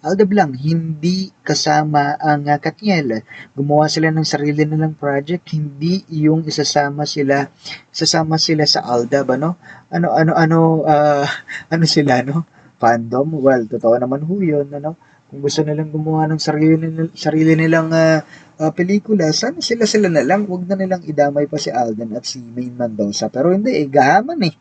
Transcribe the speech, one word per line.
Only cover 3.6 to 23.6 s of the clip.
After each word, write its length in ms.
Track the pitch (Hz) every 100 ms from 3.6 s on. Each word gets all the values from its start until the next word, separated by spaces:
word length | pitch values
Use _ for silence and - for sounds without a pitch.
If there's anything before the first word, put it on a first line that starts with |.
| 143 147 151
sila 240 | 160 160
ng 80 | 156
sarili 400 | 156 151 147 147
nilang 320 | 151 156 156
project, 560 | 151 143 139 143 175 - 156
hindi 480 | 151 139 160 185 -
yung 320 | 160 151 160 156
isasama 640 | 147 143 147 143 143 147
sila, 400 | - 139 139 139 _ - - _
isasama 480 | - 160 165 156 160
sila 320 | - 156 147
sa 160 | - -
Aldab, 480 | 120 120 139 131
ano? 240 | 127 156 175 - - _
Ano, 240 | 175 170
ano, 240 | 120 160 165
ano, 480 | 160 165 165 160 147
ah, 400 | 151 151 143 143 - -
<laughs> 240 | - -
ano 120 | 165 160
sila, 320 | - 143 123
no? 240 | 127 151 160 _ - _
Fandom? 560 | 117 117 113 123 147 160
Well, 240 | 135 127 110
totoo 320 | 117 113 120
naman 320 | 123 139 156
ho 80 | 196 180
yun, 240 | 147 143 143
ano? 160 | 151 165 _ _ _
Kung 160 | 139
gusto 240 | 143 156 151
nilang 240 | 151 156
gumawa 400 | 156 156 156 156
ng 80 | 156
sarili 480 | - 151 156 160 160
nil-, 320 | 160 165 -
sarili 400 | - 160 160 160
nilang, 320 | 160 160 160
ah, 320 | 165 160 156 151 - - _
ah, 80 | 156 156
pelikula, 560 | 180 208 208 208 160
sana 240 | 160 240 339
sila-sila 480 | - 233 220 214 196
na 160 | 160
lang. 240 | 127 196 208
Huwag 240 | 180 180
na 80 | 196
nilang 240 | 190 185
idamay 480 | 156 147 143 143 147
pa 80 | 151
si 160 | -
Alden 400 | 120 120 107 113
at 160 | 107 -
si 160 | 135 117
Maine 320 | 117 123 120
Mendoza. 560 | 120 104 101 104 110
Pero 160 | 127 160
hindi, 240 | 185